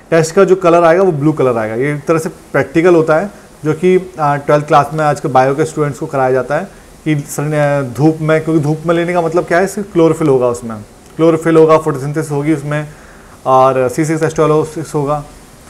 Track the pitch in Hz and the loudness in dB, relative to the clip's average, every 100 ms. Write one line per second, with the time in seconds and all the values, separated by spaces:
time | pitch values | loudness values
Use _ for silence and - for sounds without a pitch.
0 | - 165 160 - 190 185 175 165 170 170 | -2 0 2 2 4 4 4 4 4 4
1 | 196 156 147 151 131 117 110 110 139 147 | 2 0 0 0 0 0 -2 -4 -4 -4
2 | 143 165 160 - - 147 135 - 175 175 | -2 -2 -4 -10 -6 -4 -2 0 2 4
3 | 156 156 202 - - - 143 156 180 185 | 2 0 -2 -8 -20 -10 -6 -2 2 0
4 | 180 - 147 143 139 147 147 156 143 156 | 0 -4 -2 -2 0 0 2 2 2 0
5 | 151 147 156 127 131 139 156 151 147 139 | -2 -2 -2 0 2 0 -2 -2 -4 -4
6 | 156 143 131 131 127 147 196 - - - | -6 -2 0 0 -2 -4 -6 -12 -20 -10
7 | - 151 143 - 147 151 147 143 131 120 | -4 -4 -4 -6 -4 -2 0 -2 -4 0
8 | 156 160 156 156 156 160 147 156 165 170 | 0 0 0 0 0 -2 0 -2 -2 -2
9 | 170 175 165 170 165 170 185 185 202 170 | 0 -2 -2 -2 0 0 0 -4 -4 2
10 | 165 156 160 131 123 117 120 110 107 - | 2 2 2 2 0 -2 -8 -12 -14 -20
11 | - - 165 160 160 160 160 156 156 143 | -14 -2 2 2 2 4 6 4 2 -4
12 | 139 151 151 143 147 156 143 147 151 - | -6 -6 -4 -4 -2 -2 -4 -6 -8 -14
13 | - - - - - 131 131 131 127 123 | -20 -20 -20 -10 0 4 4 2 0 -2
14 | 156 160 233 160 151 151 156 160 160 151 | -2 -2 -2 0 2 2 -2 -6 -8 -6
15 | 139 147 147 - - - - | -4 -4 -8 -18 -20 -20 -20